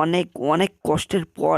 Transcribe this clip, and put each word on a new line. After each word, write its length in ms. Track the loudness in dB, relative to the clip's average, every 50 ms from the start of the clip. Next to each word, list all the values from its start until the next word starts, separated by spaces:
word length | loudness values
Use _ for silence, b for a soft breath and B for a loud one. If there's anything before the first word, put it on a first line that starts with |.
| 0
অনেক, 240 | 2 0 0 -2 -4 _ -6 -2 0 2
অনেক 180 | 2 0 -2 -2 _ _
কষ্টের 400 | -2 -2 -2 -2 -2 -4 -4 -4 -4 _ -2
পর 180 | 0 0 2